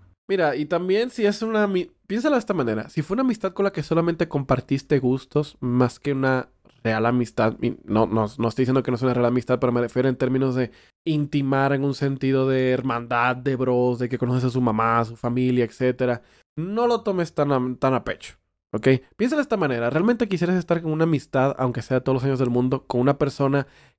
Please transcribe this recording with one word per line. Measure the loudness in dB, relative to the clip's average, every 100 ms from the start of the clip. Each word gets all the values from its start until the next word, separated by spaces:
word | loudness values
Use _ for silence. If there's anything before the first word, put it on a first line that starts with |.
| -20 _ -4
Mira, | 0 0 0
y | -2
también | -2 0 0 -2
si | 0 0
es | 0
una | -2 0 2
ami-, | 0 -4 _ -8
piénsalo | -2 0
de | 0
esta | 0
manera, | -2 0 -2 -4
si | -6
fue | -2
una | 0
amistad | 0 0 -2
con | 0
la | -2
que | -2
solamente | 0 2 2 0 -2
compartiste | -2 0 0 0 -4 0 0
gustos | 2 0 -2 -4 -4 -6
más | -2 2 2 0
que | -4
una | -2 0 0 -2 _ _ _
real | -2 0 2
amistad, | 2 0 0 0 0
y | -4 -4
no, | 0 2 2
no, | 2 -2 -2
no | -2
estoy | 0
diciendo | 0 0
que | 0
no | 0
es |
una | 0
real | 2 2
amistad, | 0 0 0
pero | 0
me | 0
refiero | 0 0 0
en | 0
términos | 0 0 0 0
de | -4 -6 _ _
intimar | -4 -2 -2 -2 0 2 2
en | 0
un | -2
sentido | -2 -2 -2 0 2 2
de | 2 2
hermandad, | 0 -2 -4 -2 0 0 0
de | -2 -2
bros, | 0 2 2 0
de | -4
que | -2
conoces | 0 0
a | 0
su | 0
mamá, | 0 2 2 2
a |
su | 0 -4
familia, | -4 0 0 2
etcétera, | 0 0 -2 0 -2 -2 -8 _ _ -10
no | -6 -2 0
lo | 0
tomes | 0 -2 -2
tan | 0 0
a, | 2 0 0
tan | 0
a | 0
pecho, | -2 -8 -12 -20 _ _ _
¿ok? | 0 2 2 0 -4
Piénsalo | 0 0
de |
esta | 0 0
manera, | 0 0 0
¿realmente | 2 2 2 0
quisieras | 0 0 0
estar | 0 -2
con | -2
una | 0
amistad, | 2 0 0 0 0 0
aunque | -2 -4
sea | -2 -2
todos | 0 0
los |
años | 0 0
del | 0
mundo, | 0 0 -2 -2
con | 0
una | 2 2
persona | -2 0 0 0 -2 -12 -20